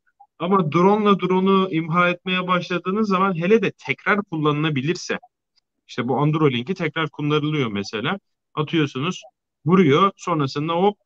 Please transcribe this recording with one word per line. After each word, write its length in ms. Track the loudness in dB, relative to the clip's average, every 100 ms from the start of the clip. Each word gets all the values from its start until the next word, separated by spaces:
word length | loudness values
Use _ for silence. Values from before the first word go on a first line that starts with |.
| _ _ _ -8
Ama 340 | 0 0 2
drone'la 480 | 2 4 4 2 2
drone'u 480 | 2 0 2 2 2
imha 380 | -2 -2 0 0
etmeye 380 | -2 -4 -4 -2
başladığınız 640 | -2 -2 -6 -2 -2 0
zaman 260 | 0 0
hele 280 | 0 2 2
de 100 | 2 -6 -8
tekrar 360 | -6 -2 -2
kullanılabilirse, 960 | -2 -2 0 0 0 -2 -4 -4 -6 -8 -10 _ _ _ _ _ -14
işte 200 | -6 -2
bu 80 | 0
Andurilink'i 560 | 2 2 2 0 -4
tekrar 360 | -4 -6 -4 -6
kullanılıyor 640 | -4 -2 0 0 -2 -2
mesela. 460 | -4 -6 -6 -6 -6 _ _ _
Atıyorsunuz, 680 | -8 -2 0 0 -2 -6 -6 -12 _ _ _ 2
vuruyor, 440 | 4 6 6 4 0
sonrasında 560 | -4 -2 -2 -4 -4
hop 260 | 0 0 0